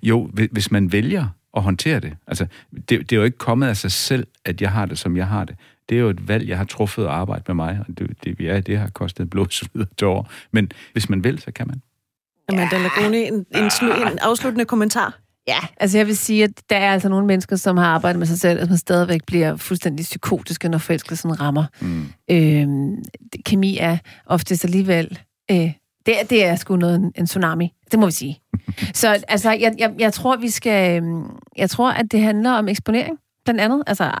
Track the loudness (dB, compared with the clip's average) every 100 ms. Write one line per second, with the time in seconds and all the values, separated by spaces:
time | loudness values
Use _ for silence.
0 | 2 2 0 -2 -2 0 0 2 2 2
1 | 0 0 -2 -6 _ -2 0 0 0 -2
2 | -2 -12 -10 -6 -6 -8 _ -18 0 0
3 | 2 2 2 0 0 2 2 0 -2 -4
4 | -2 -2 -2 _ -8 -4 -2 0 -2 -4
5 | -2 -2 0 -2 -4 -10 _ _ _ 2
6 | 2 0 -2 -2 -2 -4 -6 -2 -4 -2
7 | -4 -2 -4 -6 -4 -4 -2 -4 -8 -8
8 | -8 -8 -10 -6 -2 -2 -2 -2 -4 -6
9 | -8 -6 -6 -2 -2 -4 -8 -8 -8 -2
10 | 0 0 -4 -14 -4 -2 -2 -6 -8 -6
11 | -2 0 0 -2 -8 -10 -8 -8 _ _
12 | _ _ _ _ -4 -2 0 0 0 0
13 | 2 0 0 -4 -4 0 0 2 0 0
14 | 0 0 0 0 -2 -2 0 2 2 0
15 | -4 -6 _ _ -4 -4 -4 _ 2 4
16 | 2 0 0 2 2 0 _ 2 4 2
17 | 2 2 2 2 0 -2 2 4 4 4
18 | 2 0 0 2 2 2 2 0 2 2
19 | 2 0 0 0 0 -2 -4 -2 -2 -4
20 | -6 -8 -4 -4 -4 -6 -2 -2 0 -4
21 | -4 -6 -4 -2 0 0 -2 -4 -6 -4
22 | -6 -12 0 4 6 4 2 0 -2 -4
23 | -10 -16 -16 -12 0 2 2 2 0 0
24 | -4 -20 _ -2 0 -2 2 0 2 2
25 | 0 -8 _ _ _ 2 2 -2 _ _
26 | 0 0 4 4 4 2 0 0 2 2
27 | 0 -2 -2 0 -2 0 -4 _ _ 2
28 | 4 2 -6 -10 _ -6 -6 -8 -6 0
29 | 2 2 0 0 2 2 2 2 -2 2
30 | 0 2 0 0 0 -2 0 2 4 2
31 | -2 -4 -8 -14 -18 -2 -2 2 0 2
32 | 0 2 2 2 2 2 0 -2 0 0
33 | -2 -8 _ _ -2 2 2 2 0 -2
34 | -2 -2